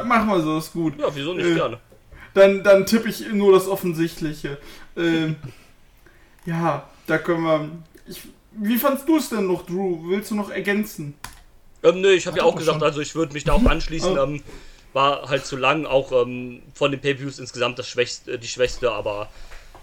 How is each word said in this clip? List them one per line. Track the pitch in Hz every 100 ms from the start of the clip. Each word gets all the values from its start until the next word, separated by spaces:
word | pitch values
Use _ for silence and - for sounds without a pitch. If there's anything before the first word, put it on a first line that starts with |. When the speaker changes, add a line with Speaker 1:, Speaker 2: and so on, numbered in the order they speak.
Speaker 1:
machen. | 233
Speaker 2:
machen | 233 214
wir | 185
so, | 156 156
ist | -
gut. | 170 160 -
Speaker 3:
Ja, | 254 147
wieso | 147
nicht? | 180 175
Speaker 2:
Äh, | 170
Speaker 3:
Gerne. | 131 113 _ - _ - -
Speaker 2:
Dann, | 196 196 196
dann | 202 196 190
tippe | 226 220
ich | - 226
nur | 202 202
das | 190 190
Offensichtliche. | 190 180 160 165 - 156 - 147 143 - - - 175
Ähm, | 170 165 156 151 127 - - _ _
<laughs> | _ _ _ _ _ 170
ja, | 165 170 143 - - -
da | 156
können | 175 165
wir, | 160 151 151 165 - - -
ich, | - - - _
wie | 220 208 240
fandst | 285 262 -
du's | 311 -
denn | 214 190
noch, | 175 -
Drew? | 180 190 165 165
Willst | 208 -
du | 208
noch | 202
ergänzen? | 190 196 202 208 - 147 - - - - - - -
Speaker 3:
Ähm, | 160 185
nö, | 196
ich | 180 175
hab |
Speaker 1:
Hat | 156
Speaker 3:
ja |
Speaker 1:
er | 170
Speaker 3:
auch |
Speaker 1:
doch | 170
Speaker 3:
gesagt, | 160 151
Speaker 1:
schon. | 151
Speaker 3:
also | 151
ich | 143 156
würd | 160
mich | 151
da | 156
auch | 147 233
anschließen, | 156 160 160 185 143
Speaker 2:
<laughs> |
Oh. |
Speaker 3:
ähm, | 139 147 - - - - -
war | 135 143 135 -
halt | 139 -
zu | 135
lang, | 131 156 131
auch, | 131 135
ähm, | 127 123 123 123 120 -
von | - 143
den | 135
Pay-Per-Views | 139 131 139 135
insgesamt | 123 123 120 127
das | 117
schwächste, | 123 120 - -
äh, | 123
die | 117
schwächste, | 127 123 - 120
aber | 104 107 104 - - - - - -